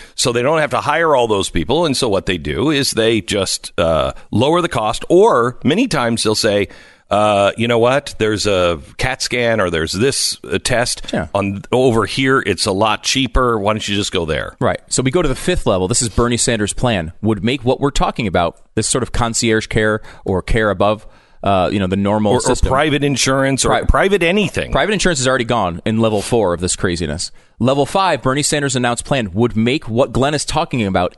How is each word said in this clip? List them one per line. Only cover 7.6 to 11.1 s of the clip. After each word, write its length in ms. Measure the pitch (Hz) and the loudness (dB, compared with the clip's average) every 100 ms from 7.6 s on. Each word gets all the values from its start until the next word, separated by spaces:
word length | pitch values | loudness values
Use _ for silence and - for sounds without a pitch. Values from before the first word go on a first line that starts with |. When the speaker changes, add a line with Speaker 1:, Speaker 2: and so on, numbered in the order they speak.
| 117 | 0
Speaker 1:
know 140 | 120 | 2
what? 340 | 117 139 - - | 2 2 -2 -2
There's 280 | 110 104 104 | -2 0 0
a 320 | 95 87 82 67 - | 2 2 0 -6 -6
cat 240 | 131 131 | -4 -4
scan, 380 | - 123 117 113 | -4 -2 0 0
or 100 | 90 | 0
there's 200 | 82 80 | 0 -2
this, 480 | 92 131 - - - - | 0 0 0 -4 -6 -6
uh, 100 | 82 | -4
test 400 | - 117 123 - - | 0 0 0 -4 -6